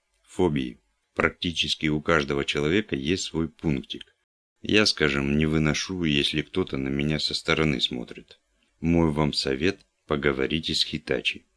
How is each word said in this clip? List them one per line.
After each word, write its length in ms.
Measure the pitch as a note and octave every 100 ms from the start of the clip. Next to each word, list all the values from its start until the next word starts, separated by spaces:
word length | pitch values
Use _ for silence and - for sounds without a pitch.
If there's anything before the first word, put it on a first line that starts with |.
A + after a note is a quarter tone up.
| _ _
Фобии. 560 | _ - F2+ D2 B1+ A#1+ _ _ _ -
Практически 720 | D#2+ - F2+ D#2+ D#2 - D#2
у 140 | D2+
каждого 420 | D2 E2 C#2 C#2+
человека 520 | C#2 D2 D2 F#2+ G#2 C#2
есть 280 | C#2 F2+
свой 240 | - D#2+ D#2+
пунктик. 680 | - E2 C#2 - - - _ _ _ _ _
Я, 240 | - G#2 G#2+
скажем, 520 | - D#2 C#2 C#2 D2
не 80 | D#2
выношу, 580 | D#2 D#2 D2 - F#2 E2+
если 360 | D2 C#2 D2+
кто-то 360 | D2 - F#2 C2+
на 100 | C2+
меня 320 | C#2 D2 D2+
со 160 | - D2
стороны 440 | - D#2 D#2+ C2
смотрит. 580 | - B1 A#1 - - - _ _ _ _
Мой 320 | D#2+ E2+ E2
вам 220 | D2 D2+
совет: 520 | C#2 C#2 C2+ E2+ G2 _ _ -
поговорите 680 | D2+ C#2+ C2+ C2 D#2 D#2+
с 100 | D#2
Хитачи. 600 | - - - C2 - - -